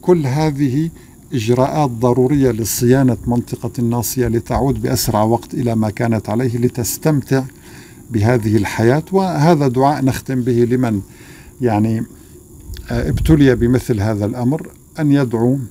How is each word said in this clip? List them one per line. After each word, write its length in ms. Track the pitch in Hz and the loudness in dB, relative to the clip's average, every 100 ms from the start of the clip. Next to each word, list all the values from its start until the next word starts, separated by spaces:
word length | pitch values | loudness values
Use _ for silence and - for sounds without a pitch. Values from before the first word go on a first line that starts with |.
كل 240 | - 175 135 | 4 2 2
هذه 640 | 139 156 139 143 131 165 - - - - | 0 0 0 0 0 -4 -8 -20 -20 -8
إجراءات 580 | 123 107 127 135 151 143 | -4 0 0 0 -2 -2
ضرورية 600 | 117 123 127 127 147 131 | 0 0 2 2 2 0
لصيانة 680 | 113 107 - 120 131 131 113 123 | 0 -4 -2 2 4 4 0 -2
منطقة 440 | 120 120 - 117 120 | -4 -4 -8 -8 -4
الناصية 500 | 120 117 113 131 117 | -2 -2 -4 -2 -2
لتعود 540 | 113 - 117 135 117 | -2 -2 -2 -2 -2
بأسرع 400 | 123 123 - 104 | -2 -2 0 0
وقت 320 | 110 117 - | 2 0 -2
إلى 200 | - 120 | -4 -2
ما 160 | 113 107 | -2 -4
كانت 380 | 101 117 110 - | -2 -2 -2 -2
عليه 300 | 110 131 120 | -4 -2 -2
لتستمتع 880 | 120 120 107 - 156 147 - 135 131 - - - - - - | -2 -2 -6 -2 -2 -2 0 -4 -4 -14 -20 -20 -20 -20 -6
بهذه 460 | 113 110 127 107 107 | 0 2 2 2 0
الحياة. 460 | 98 - 110 143 160 | 0 2 2 2 0
وهذا 560 | 190 190 156 151 165 139 | -2 0 2 4 4 2
دعاء 360 | 123 135 147 | 2 2 2
نختم 360 | 131 - - 131 | 0 -2 -4 -4
به 120 | 120 | 0
لمن، 500 | 120 117 127 123 104 - - - - - - | 2 2 2 0 -2 -6 -18 -20 -20 -20 -4
يعني، 440 | 123 107 110 113 - - - - - - - - - | 0 2 2 0 -6 -14 -20 -20 -20 -20 -16 -16 -8
آه، 180 | 120 - | -4 -2
ابتلي 460 | 117 - 156 139 | -2 2 6 6
بمثل 460 | 117 117 127 - 110 | 4 2 0 0 -2
هذا 240 | 104 104 | 0 0
الأمر، 440 | 104 123 123 156 - - - - | -2 -2 -2 -4 -8 -20 -18 -4
أن 140 | 151 | 2
يدعو 460 | 143 127 113 120 139 120 | 2 2 0 0 0 -6